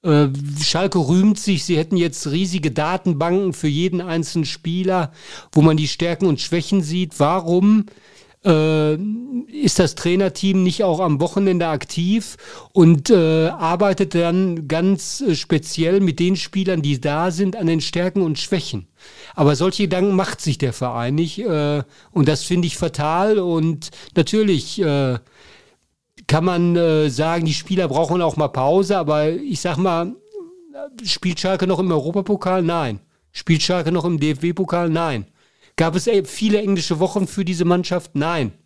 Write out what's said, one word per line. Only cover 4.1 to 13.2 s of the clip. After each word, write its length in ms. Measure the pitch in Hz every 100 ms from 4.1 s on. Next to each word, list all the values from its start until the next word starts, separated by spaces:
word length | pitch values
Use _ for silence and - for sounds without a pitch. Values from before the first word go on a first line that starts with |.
| 165 156 175
Spieler, 680 | 143 - 165 175 185 185 151 - - - -
wo 100 | 156
man 160 | 160 156
die 120 | 147
Stärken 380 | - 170 170 190
und 140 | 139
Schwächen 420 | - 170 - 196
sieht. 360 | 151 180 175 -
Warum, 680 | 147 185 170 180 202 214 208 - _ - _ _
äh, 500 | 196 156 156 156 151
ist 840 | 160 208 226 254 247 - 302 254 -
das 160 | 269 -
Trainerteam 680 | 175 185 190 - 196 190
nicht 220 | 185 -
auch 160 | 196 160
am 200 | 180 143
Wochenende 460 | 165 208 196 180 165
aktiv 720 | 151 - - 175 220 - - - - -
und, 380 | 202 165 160 -
äh, 380 | 202